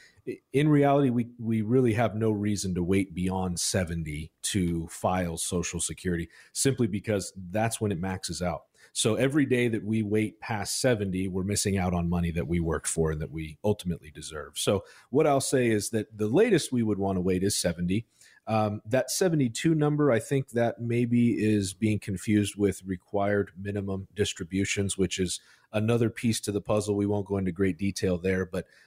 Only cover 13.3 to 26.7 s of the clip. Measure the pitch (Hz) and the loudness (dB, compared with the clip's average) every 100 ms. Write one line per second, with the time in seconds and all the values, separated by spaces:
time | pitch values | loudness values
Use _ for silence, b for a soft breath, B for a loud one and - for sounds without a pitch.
13.3 | 78 80 78 104 104 90 82 76 76 73 | -8 -10 -4 -2 -2 -2 -6 -8 -16 -12
14.3 | 78 71 - - 101 - B B 131 151 | -12 -12 -4 0 0 -2 B B 2 4
15.3 | 139 - 135 120 107 - 110 104 107 107 | 2 2 2 4 2 0 -4 -4 -4 2
16.3 | 147 240 175 - 123 107 98 98 95 90 | 4 4 4 2 0 0 0 0 0 2
17.3 | 92 98 - 90 85 87 104 - b b | 2 0 0 -2 0 0 -2 -4 b b
18.3 | b - 110 107 104 107 127 - - 185 | b -2 0 0 -4 -2 -2 0 0 2
19.3 | 156 123 113 165 156 151 147 147 143 - | 2 0 0 0 2 2 2 4 2 2
20.3 | 139 - 117 117 - 117 120 120 120 120 | -4 -2 0 0 0 -2 0 2 4 4
21.3 | 101 107 104 95 - 107 104 - 92 - | 4 2 2 0 -2 0 0 -4 -6 2
22.3 | 104 98 98 101 - 92 92 _ 101 101 | 2 2 0 0 0 -6 -8 _ -2 0
23.3 | 101 98 90 98 104 98 95 92 - 101 | 0 -2 -6 -6 -4 -4 -6 -6 -4 -4
24.3 | - 87 95 95 101 98 - 92 - 90 | -4 -4 -2 -2 -2 -2 0 -2 0 -4
25.3 | - b b b 107 110 120 113 - 117 | -4 b b b -2 0 2 0 0 0
26.3 | 110 - 101 - | 0 -2 -4 0